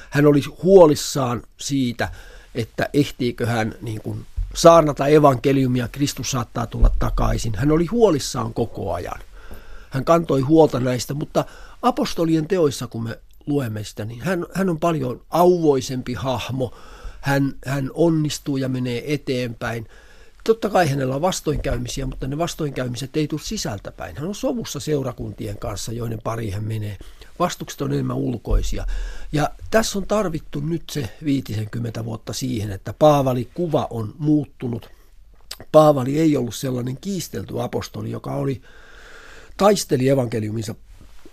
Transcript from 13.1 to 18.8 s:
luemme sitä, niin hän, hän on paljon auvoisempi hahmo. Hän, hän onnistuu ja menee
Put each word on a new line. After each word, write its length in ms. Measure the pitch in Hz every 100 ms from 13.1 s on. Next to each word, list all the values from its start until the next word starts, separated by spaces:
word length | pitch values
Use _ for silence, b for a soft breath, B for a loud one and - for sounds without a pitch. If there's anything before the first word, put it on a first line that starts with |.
| - - - -
luemme 380 | 143 120 107
sitä, 200 | 104 -
niin 160 | 107 120
hän, 260 | 135 180 170
hän 160 | 175 190
on 100 | 156
paljon 400 | 170 160 127 120 -
auvoisempi 840 | 151 180 175 160 135 - 127 123
hahmo. 580 | 113 123 135 - 131 127 B B B B B
Hän, 320 | - 139 139 - 123
hän 240 | 139 131
onnistuu 600 | - 170 160 151 - - 135
ja 120 | 131
menee 460 | 127